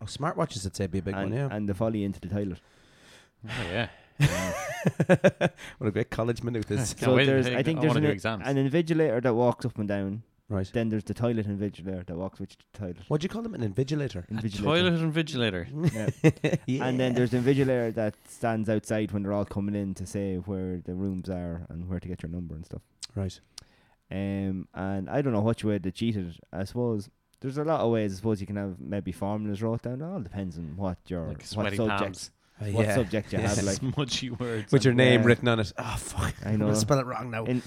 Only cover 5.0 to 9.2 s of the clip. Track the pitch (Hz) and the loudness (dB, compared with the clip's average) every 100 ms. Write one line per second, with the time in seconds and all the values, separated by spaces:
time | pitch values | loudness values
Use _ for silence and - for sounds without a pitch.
5 | - 185 185 - - - - - 107 98 | 4 6 6 4 -2 -2 -18 -4 -2 0
6 | 117 - 113 117 120 120 101 104 110 - | -2 -2 -2 0 -2 -4 -2 0 -2 0
7 | 127 127 139 135 127 123 139 160 156 147 | 4 6 6 4 4 2 2 2 4 4
8 | 151 101 110 110 110 139 135 156 165 160 | 4 2 0 -2 0 2 4 2 2 4
9 | 156 117 | 4 4